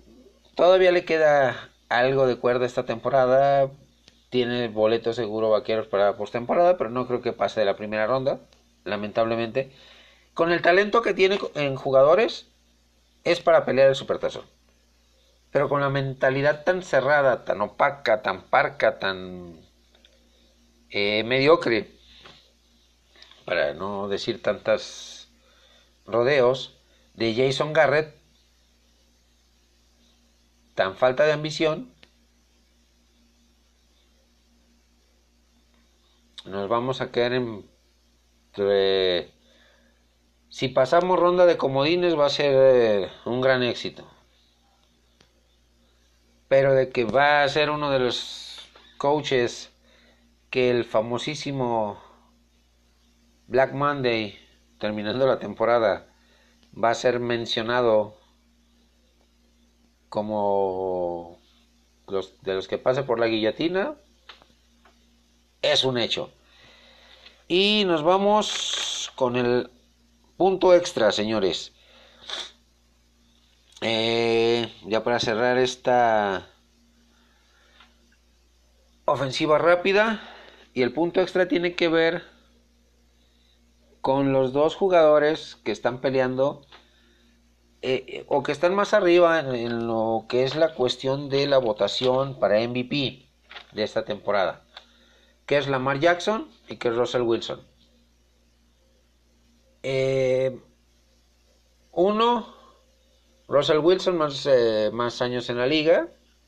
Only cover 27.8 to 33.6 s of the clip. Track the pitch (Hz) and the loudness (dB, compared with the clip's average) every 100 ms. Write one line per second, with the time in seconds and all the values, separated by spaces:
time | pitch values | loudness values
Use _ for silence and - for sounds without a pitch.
27.8 | 139 147 156 - _ _ _ _ _ _ | 2 2 -2 -12 _ _ _ _ _ _
28.8 | _ _ _ _ _ _ _ _ _ _ | _ _ _ _ _ _ _ _ _ _
29.8 | _ _ _ _ _ _ _ _ _ - | _ _ _ _ _ _ _ _ _ -4
30.8 | 95 - 131 127 151 151 156 151 160 156 | -2 2 0 2 0 0 -4 -2 -2 -2
31.8 | - _ _ _ _ _ _ _ _ _ | -10 _ _ _ _ _ _ _ _ _
32.8 | _ _ _ _ _ _ _ _ | _ _ _ _ _ _ _ _